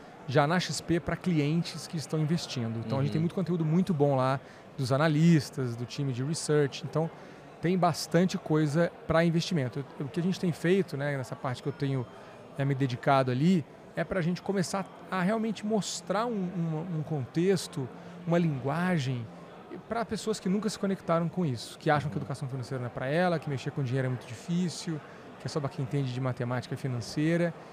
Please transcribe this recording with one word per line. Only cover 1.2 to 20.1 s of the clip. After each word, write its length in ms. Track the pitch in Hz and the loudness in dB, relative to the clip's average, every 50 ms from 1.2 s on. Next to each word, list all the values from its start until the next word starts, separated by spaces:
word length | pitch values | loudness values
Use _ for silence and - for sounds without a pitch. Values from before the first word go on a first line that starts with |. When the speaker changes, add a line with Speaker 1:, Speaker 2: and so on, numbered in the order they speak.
| - 185 165 151 143 147 160 170 165 - - 151 - | 0 2 2 2 4 4 2 2 0 -2 -4 -10 -10
Speaker 1:
que 100 | - - | -6 -6
estão 200 | 156 - - 165 156 | -6 -4 -2 0 0
investindo. 600 | 156 143 175 160 - - - 127 113 113 113 117 113 | 2 2 0 0 -2 -4 -4 -4 -2 -2 -2 -4 -2
Então, 140 | 113 135 | -2 0
a 40 | 135 139 | 0 2
gente 80 | 143 | 2
tem 80 | - 156 | 2 2
Speaker 2:
Uhum. 40 | 165 | 0
Speaker 1:
muito 120 | 170 - | 0 0
conteúdo 280 | 202 170 165 180 165 165 | 0 0 0 0 2 2
muito 280 | 151 160 185 185 - 170 | 4 4 4 4 4 4
bom 220 | 139 147 143 135 | 4 4 6 6
lá, 240 | 131 127 131 139 135 - - - - - - - | 4 4 4 2 0 -2 -8 -20 -20 -20 -12 -6
dos 140 | - 135 110 135 | -4 0 2 4
analistas, 840 | 135 160 165 147 147 165 170 165 147 - - - 131 127 120 117 | 4 6 6 6 8 8 8 8 8 6 2 -2 -4 -2 -2 -2
do 100 | 117 123 | -4 -6
time 260 | - - - 143 139 120 | -6 -4 -4 -2 -2 -2
de 100 | 120 131 | -2 -2
research. 600 | 151 165 - - - 151 151 143 131 - - - 131 | -2 -4 -2 0 2 4 4 4 2 0 -4 -6 -4
Então, 180 | - 151 165 165 - - - - - - - - - - | -2 -2 -2 -2 -4 -10 -16 -18 -18 -18 -20 -20 -8 -2
tem 160 | 160 165 190 | 0 2 4
bastante 600 | 180 175 170 - - - - - 170 190 185 - | 4 4 2 2 0 -2 2 4 4 4 4 2
coisa 540 | 185 - - 156 156 156 147 139 170 170 - - - - | -2 0 2 2 4 4 4 4 2 2 0 -2 -4 -2
pra 180 | - 160 165 170 | 2 4 4 4
investimento. 580 | 170 156 170 - - 185 151 127 120 - 143 135 - - - | 4 4 2 2 2 0 0 0 0 -2 -6 -8 -8 -8 -8
O 60 | 151 | -8
que 140 | 123 - 175 | -4 -2 -2
a 20 | 160 | 0
gente 160 | 196 180 - | 0 0 0
tem 120 | 190 175 - | 0 -2 0
feito, 420 | - - 170 190 196 175 - 151 | 0 2 2 4 4 2 0 -2
né, 220 | 135 143 147 139 | -4 -2 -2 -2
nessa 180 | 135 123 - 131 | -4 -4 -6 -8
parte 260 | - - 135 123 - - | -6 -4 -4 -4 -4 -4
que 40 | |
eu 60 | 147 - | -6 -4
tenho, 320 | - 147 135 139 131 113 - - - - - - - - - - | -2 -2 0 0 -2 -2 -4 -8 -16 -18 -18 -18 -18 -18 -10 -4
né, 60 | - 139 | -2 0
me 120 | 139 139 | 2 2
dedicado 540 | 131 139 127 123 - - 151 139 135 135 127 | 2 0 0 0 0 2 4 4 6 4 4
ali, 340 | 123 127 151 180 190 160 - - - - - - - | 2 4 4 4 4 4 2 -2 -8 -20 -20 -10 -6
é 80 | 156 - | -6 -4
pra 160 | - 190 190 | -2 -2 0
gente 200 | 151 175 180 - | 0 0 0 -2
começar 440 | - - 196 202 170 - - 196 180 - - - - - | -2 -2 0 0 0 0 -2 -4 -4 -6 -10 -16 -10 -4
a 120 | 190 185 | -2 0
realmente 440 | 175 190 226 226 220 226 190 - - | 0 2 2 0 0 -2 -2 -4 -2
mostrar 600 | 208 226 202 170 - - - - - 185 208 233 | 0 0 0 0 -2 -6 -6 -4 -2 0 0 0
um, 60 | 247 | 0
um, 680 | 226 202 185 180 190 175 165 165 156 156 170 190 165 156 | 0 -2 -2 -2 -2 -2 -2 -2 -2 -2 -4 -4 -4 -4
um 40 | 139 | -2
contexto, 840 | - 160 139 123 - - 160 175 196 190 - - - - 143 127 120 - - - - - - - | -2 -2 -4 -4 -2 0 2 4 4 4 2 0 -4 -6 -6 -6 -6 -8 -12 -16 -16 -16 -8 -2
uma 100 | 165 170 | 2 2
linguagem 880 | 175 175 160 143 127 120 135 147 165 180 185 180 156 127 135 127 120 113 107 - - - - - - - - - 185 - | 4 4 2 2 0 -2 -2 0 0 0 2 2 2 0 0 -2 -4 -4 -8 -12 -16 -18 -18 -18 -18 -16 -16 -14 -12 -8
pra 160 | - 214 233 220 | -6 -4 -4 -4
pessoas 340 | - | -4